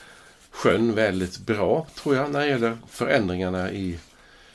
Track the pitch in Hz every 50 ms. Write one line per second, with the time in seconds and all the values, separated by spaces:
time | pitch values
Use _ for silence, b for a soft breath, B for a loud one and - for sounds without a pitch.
0 | B B B B B B B B B B - - - 123 - 104 117 117 107 104
1 | 110 101 92 92 92 90 - - 95 - 110 104 95 87 117 160 160 - - -
2 | - 156 139 127 143 147 143 143 147 147 139 120 117 117 113 117 - - - -
3 | 120 117 147 127 104 90 90 90 95 92 92 92 92 95 98 98 95 90 85 80
4 | B B B B B B B B B B B